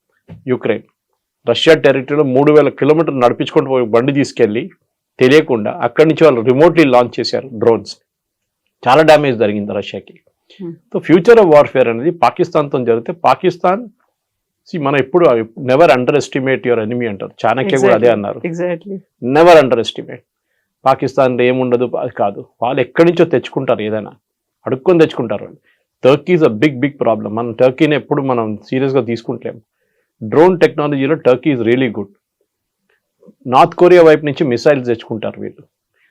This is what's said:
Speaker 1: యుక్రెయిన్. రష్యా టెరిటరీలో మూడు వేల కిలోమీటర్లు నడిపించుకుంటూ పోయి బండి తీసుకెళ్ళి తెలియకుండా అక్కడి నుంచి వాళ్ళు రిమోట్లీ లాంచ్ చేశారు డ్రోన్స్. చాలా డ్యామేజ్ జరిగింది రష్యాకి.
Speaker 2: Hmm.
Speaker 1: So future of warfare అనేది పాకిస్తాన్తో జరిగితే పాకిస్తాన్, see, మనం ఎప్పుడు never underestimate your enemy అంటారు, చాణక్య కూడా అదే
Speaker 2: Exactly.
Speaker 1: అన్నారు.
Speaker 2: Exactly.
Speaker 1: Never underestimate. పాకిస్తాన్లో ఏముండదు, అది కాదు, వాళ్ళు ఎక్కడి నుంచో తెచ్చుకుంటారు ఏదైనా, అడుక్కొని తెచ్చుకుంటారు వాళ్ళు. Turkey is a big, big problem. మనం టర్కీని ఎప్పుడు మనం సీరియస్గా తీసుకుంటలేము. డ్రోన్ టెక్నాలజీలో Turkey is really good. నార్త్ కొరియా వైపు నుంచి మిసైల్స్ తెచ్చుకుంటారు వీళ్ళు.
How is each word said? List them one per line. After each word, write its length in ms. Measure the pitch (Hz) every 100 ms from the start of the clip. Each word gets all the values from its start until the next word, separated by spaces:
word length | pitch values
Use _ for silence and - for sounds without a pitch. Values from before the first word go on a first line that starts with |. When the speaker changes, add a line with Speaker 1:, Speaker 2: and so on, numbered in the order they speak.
| _ _ - - 127
Speaker 1:
యుక్రెయిన్. 340 | 123 120 107 - _ _ _ _ _ -
రష్యా 240 | 113 156 156
టెరిటరీలో 400 | 139 135 127 147 139 127
మూడు 160 | 147 151
వేల 140 | 139 -
కిలోమీటర్లు 420 | 139 156 156 135 120
నడిపించుకుంటూ 440 | 117 135 160 135
పోయి 120 | 131 113
బండి 180 | 113 135 139
తీసుకెళ్ళి 460 | 127 - 110 110 180 _ _ _ _ -
తెలియకుండా 500 | 127 151 156 117 107 170 120
అక్కడి 220 | - 156
నుంచి 140 | 143 156
వాళ్ళు 160 | 120 113
రిమోట్లీ 340 | 127 170 165 143 123
లాంచ్ 180 | 123 -
చేశారు 280 | 113 117 131 110
డ్రోన్స్. 320 | 120 107 101 - _ _ _ _ _ _ _ _ 123
చాలా 160 | 143 156
డ్యామేజ్ 280 | 151 143 113
జరిగింది 280 | 107 104 101 101
రష్యాకి. 380 | - 101 - - _ _ _ -
Speaker 2:
Hmm. 140 | 175 160 _
Speaker 1:
So 60 | 185 170
future 300 | 175 208 226
of 60 | 185
warfare 340 | 147 139 135 117
అనేది 180 | 113 151 175 120
పాకిస్తాన్తో 520 | - 160 165 143 139 117
జరిగితే 240 | 113 151 170 127
పాకిస్తాన్, 540 | - 180 175 180 208 226 _ _ _ _ _ _ _ _
see, 120 | 175 139
మనం 100 | 143 131
ఎప్పుడు 200 | 123 165 117 113 - 127
never 160 | 135 165 127
underestimate 640 | 123 143 - 143 131 131 127
your 100 | 117 107
enemy 220 | 123 117
అంటారు, 200 | 98 107 _
చాణక్య 340 | 113 120 196 135
కూడా 120 | 127 110
అదే 100 | 120
Speaker 2:
Exactly. 80 | 107
Speaker 1:
అన్నారు. 220 | 101 104 175
Speaker 2:
Exactly. 480 | 165 180 170 202 190 _ - 123 156
Speaker 1:
Never 180 | 175 160
underestimate. 600 | 131 120 104 - - 123 _ _ _ _ _ _ 131
పాకిస్తాన్లో 540 | 131 135 - 131 120 123
ఏముండదు, 380 | 127 127 120 123 -
అది 100 | 127 -
కాదు, 200 | 104 98 - -
వాళ్ళు 160 | 120 139 120
ఎక్కడి 220 | - 170
నుంచో 160 | 170 165
తెచ్చుకుంటారు 500 | 127 - 147 131 104 107
ఏదైనా, 240 | 107 101 - _ _ _ _ -
అడుక్కొని 340 | 131 - 175
తెచ్చుకుంటారు 400 | 156 - 113 104 -
వాళ్ళు. 120 | - _ _ _ _ 127
Turkey 280 | 139 180 175
is 60 | 151
a 20 | 107
big, 140 | 151 123
big 100 | 139 -
problem. 280 | 117 110 107 110
మనం 120 | 120 113
టర్కీని 320 | 127 131 151 143
ఎప్పుడు 200 | - 147 135
మనం 120 | 120 110 104 -
సీరియస్గా 320 | 131 135 135 113
తీసుకుంటలేము. 520 | 117 - 117 - - _ _ _ _ _ - 110
డ్రోన్ 240 | 123 180 175
టెక్నాలజీలో 540 | 160 156 147 139 135 156 123
Turkey 240 | 127 160 127
is 60 | 113
really 180 | 127 127 104
good. 100 | 98 _ _ _ _ _ _ _ _ _ _ _ _ _ 127
నార్త్ 220 | 131 165 -
కొరియా 200 | 180 180 160
వైపు 160 | 156 151
నుంచి 140 | 135 151
మిసైల్స్ 340 | 117 156 139 123
తెచ్చుకుంటారు 460 | 113 - 110 104 104
వీళ్ళు. 200 | 104 - _ _ _ _ _